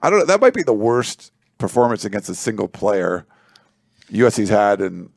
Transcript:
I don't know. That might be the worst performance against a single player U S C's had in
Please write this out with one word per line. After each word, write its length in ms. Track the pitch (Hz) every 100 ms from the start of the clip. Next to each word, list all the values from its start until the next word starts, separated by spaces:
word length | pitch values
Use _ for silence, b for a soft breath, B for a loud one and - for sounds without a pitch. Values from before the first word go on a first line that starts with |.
I 60 | 160
don't 120 | 202
know. 40 |
That 160 | 165 202
might 140 | 254
be 80 | 254
the 100 | 147
worst 600 | 107 113 120 117 - - _ _ _
performance 480 | 95 123 120 110 107
against 240 | 101 95
a 40 |
single 320 | 90 - 107 95
player 600 | - 101 98 87 87 - b b b b b _ _ _
U 160 | 104 120
S 80 |
C's 160 | 113 98
had 320 | 104 101 101
in 260 | 95 87 90